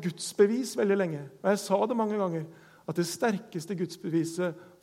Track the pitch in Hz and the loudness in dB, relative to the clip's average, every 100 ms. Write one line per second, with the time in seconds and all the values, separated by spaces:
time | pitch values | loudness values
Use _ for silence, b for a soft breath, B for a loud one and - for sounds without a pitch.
0 | 170 - - - 202 240 247 240 208 196 | -6 -6 -6 4 4 4 -2 0 2 4
1 | 180 147 135 - 190 202 - 196 220 240 | 2 -2 -8 -2 0 0 2 2 2 2
2 | 214 214 190 165 156 B B B - 165 | 0 0 0 -2 -6 B B B -6 -2
3 | 170 - 240 202 - 165 156 180 170 - | -2 0 0 0 -4 -8 -6 -4 -4 -6
4 | - 165 165 175 180 156 B B | -2 0 0 -2 -4 -4 B B